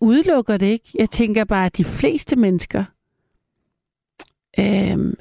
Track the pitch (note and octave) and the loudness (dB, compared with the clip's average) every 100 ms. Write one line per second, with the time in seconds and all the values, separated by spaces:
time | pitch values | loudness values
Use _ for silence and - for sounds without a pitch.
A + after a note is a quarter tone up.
0 | A3+ C4+ F4 C#4+ A3 G#3 G3 A3+ _ - | 2 4 4 2 2 0 0 -2 _ -2
1 | A3 - A3+ G#3+ G#3 G3 F#3 - E3 - | -2 0 0 0 0 0 0 -2 -4 0
2 | C#4 D#4+ - C4 G3+ F3 - G3+ F#3+ _ | -2 -2 -2 2 2 0 -2 -6 -6 _
3 | _ _ _ _ _ _ _ _ _ _ | _ _ _ _ _ _ _ _ _ _
4 | _ - - _ _ - G3+ G3 G3 G3 | _ -20 -20 _ _ -4 0 0 0 -2
5 | - - | -4 -4